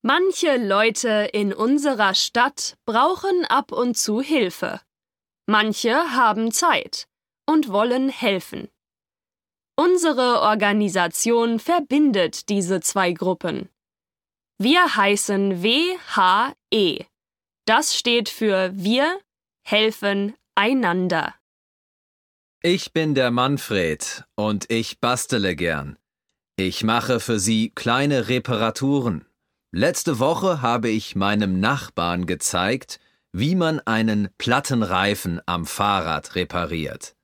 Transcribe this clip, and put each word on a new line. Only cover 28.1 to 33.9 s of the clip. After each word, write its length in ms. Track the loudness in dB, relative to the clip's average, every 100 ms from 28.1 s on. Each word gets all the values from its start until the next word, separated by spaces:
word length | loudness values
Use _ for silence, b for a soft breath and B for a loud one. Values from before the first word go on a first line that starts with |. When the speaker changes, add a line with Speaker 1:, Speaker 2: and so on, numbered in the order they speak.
| 0 0
Speaker 2:
Reparaturen. 960 | -2 -2 -2 -2 0 0 0 0 -4 -8 _ _ _ _ 0
Letzte 440 | 0 0 -4 0
Woche 420 | 0 0 -2 0
habe 260 | 0 0 0
ich 280 | -2 -4 -2
meinem 420 | 0 2 0 0
Nachbarn 680 | 0 -2 -6 -4 -2 -2 -4
gezeigt, 760 | -4 -2 -2 0 -2 -6 -20 _ _ _
wie 240 | -2 0 2
man 240 | 0 -2
einen 520 | -2